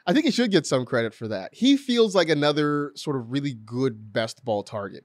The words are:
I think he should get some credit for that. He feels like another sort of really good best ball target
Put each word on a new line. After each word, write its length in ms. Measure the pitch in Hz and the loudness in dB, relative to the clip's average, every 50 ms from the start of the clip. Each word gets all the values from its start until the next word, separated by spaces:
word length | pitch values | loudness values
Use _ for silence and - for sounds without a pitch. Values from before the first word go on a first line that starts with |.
| _ | _
I 80 | 175 180 | 0 2
think 100 | 294 311 | 2 2
he 60 | 285 | 2
should 200 | - 240 247 226 | 2 2 2 2
get 140 | 196 170 147 | 2 2 2
some 200 | - 147 131 123 | 2 0 -2 0
credit 260 | - 135 120 117 110 - | 0 -2 -2 -2 -2 -4
for 160 | - 120 107 | -8 -8 -6
that. 240 | 107 95 92 - - | -6 -6 -8 -10 -6
He 240 | - 226 269 277 | 0 2 4 4
feels 380 | 269 - - 240 240 226 214 180 | 4 2 0 2 2 2 4 4
like 160 | 190 170 160 | 2 2 4
another 600 | 160 147 147 147 147 151 151 147 147 147 147 147 - | 2 2 2 2 2 2 0 0 0 -2 -2 -4 -8
sort 220 | - - 156 139 | -8 -6 -6 -4
of 140 | 131 113 113 | -4 -4 -4
really 220 | 127 143 139 143 123 | -4 -4 -4 -4 -6
good 580 | 110 110 107 120 123 131 131 113 107 107 104 | -8 -10 -8 -4 -2 -2 -2 -2 -6 -12 -8
best 320 | 101 120 113 113 - - - | -4 -4 -4 -4 -6 -8 -6
ball 200 | 120 107 101 98 | -4 -4 -4 -4
target 420 | - - 104 101 95 98 - - | -6 -8 -8 -8 -10 -12 -16 -12